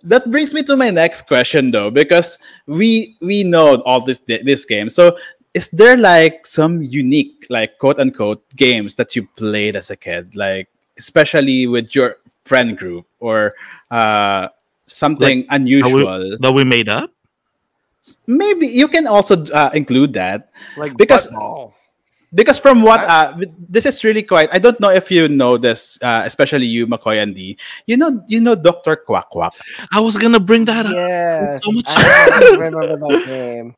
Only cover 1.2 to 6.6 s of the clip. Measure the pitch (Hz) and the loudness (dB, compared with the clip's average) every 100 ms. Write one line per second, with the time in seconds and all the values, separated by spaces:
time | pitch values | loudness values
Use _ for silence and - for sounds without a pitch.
1.2 | - 127 127 156 131 113 104 127 151 175 | -2 0 2 0 0 -2 -2 0 2 2
2.2 | 170 - - _ - 156 226 226 220 _ | 0 -8 -20 _ -10 -2 0 0 -4 _
3.2 | 170 202 185 170 156 127 123 127 123 127 | -6 -2 0 2 2 2 0 -2 -2 -10
4.2 | - 113 123 135 - 104 107 - 175 175 | -6 -6 -2 -4 -2 -6 -4 4 4 4
5.2 | - _ _ - - 165 226 254 208 170 | -16 _ _ -10 -8 4 6 6 6 6
6.2 | 160 160 - - | 4 0 -10 -2